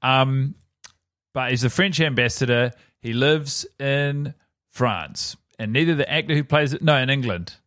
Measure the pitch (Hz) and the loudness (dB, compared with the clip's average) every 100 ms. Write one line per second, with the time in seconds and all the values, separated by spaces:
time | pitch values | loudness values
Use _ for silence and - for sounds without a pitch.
0 | 131 131 135 135 139 - _ _ - _ | 2 4 4 2 -2 -6 _ _ -20 _
1 | _ _ _ 131 127 123 123 - 196 156 | _ _ _ -6 -2 0 0 2 0 2
2 | 156 127 123 - 127 120 123 - _ _ | 0 2 0 0 0 2 0 -4 _ _
3 | 117 117 139 156 139 - - - 139 139 | -6 0 2 2 -2 -8 -10 -8 -2 0
4 | 143 143 143 - _ _ _ - 123 95 | 0 -4 -8 -10 _ _ _ -2 -2 -2
5 | 73 - - - _ - 107 127 165 151 | -8 -10 -10 -12 _ -10 -2 0 2 2
6 | - 151 110 151 139 151 147 151 160 143 | 0 -2 0 -2 2 0 2 0 2 2
7 | 127 139 123 87 85 - | 2 0 -2 -4 -8 -16